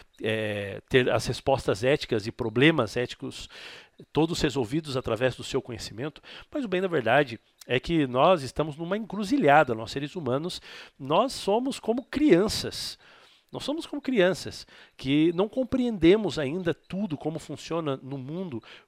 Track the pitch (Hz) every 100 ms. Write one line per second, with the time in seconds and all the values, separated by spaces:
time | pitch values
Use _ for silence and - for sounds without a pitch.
0 | - - 107 110 107 104 101 104 - 131
1 | 123 117 - 120 - 135 - 104 123 147
2 | - 113 104 - 117 110 151 160 107 120
3 | 120 - 131 - - - - - - _
4 | - - 160 165 147 127 110 147 151 127
5 | 123 107 127 117 - 135 - 110 - 104
6 | 151 - - - - 302 233 180 190 160
7 | 110 135 139 113 _ _ - 123 - 165
8 | 135 123 160 185 127 - 156 143 170 208
9 | 220 196 196 285 160 147 147 110 113 139
10 | 147 185 135 131 170 - - - - -
11 | 135 165 254 - - 214 262 - - 240
12 | - - 302 175 208 - 113 - - -
13 | - - _ _ _ - - 311 - 294
14 | - 247 180 - - - - - - -
15 | 131 143 160 165 208 - 254 262 247 214
16 | 160 214 196 156 135 175 170 151 - 185
17 | 208 143 - 160 - 143 - 165 156 135
18 | 131 139 127 165 185 117 - -